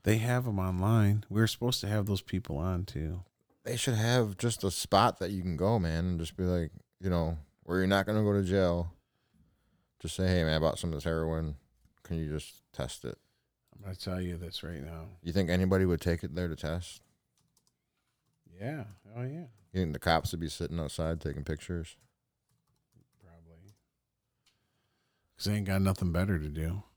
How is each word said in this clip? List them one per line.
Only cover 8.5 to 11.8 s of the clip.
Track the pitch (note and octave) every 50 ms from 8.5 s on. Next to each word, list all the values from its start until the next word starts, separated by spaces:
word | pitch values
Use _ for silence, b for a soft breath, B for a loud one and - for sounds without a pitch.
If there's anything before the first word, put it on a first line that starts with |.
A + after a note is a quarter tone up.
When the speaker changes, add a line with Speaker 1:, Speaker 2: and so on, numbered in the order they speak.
| F#2+ G2 F#2 F2 E2+ F2 E2+ E2+ - _ _ _ _ _ _ _ _ _ _ _ _ _ _ _ _ _ _ _ _ _
Speaker 2:
Just | - D#2+ -
say, | - F#2
"Hey, | F#2 F#2 F2 E2
man, | D#2 D#2
I | D#2
bought | D#2 D#2 - -
some | - E2+
of | D#2+
this | D2 C#2
heroin. | E2 E2 D#2+ D#2+ D#2+ D#2+ D#2+ D#2+ D2+ D2 - _ _ _ _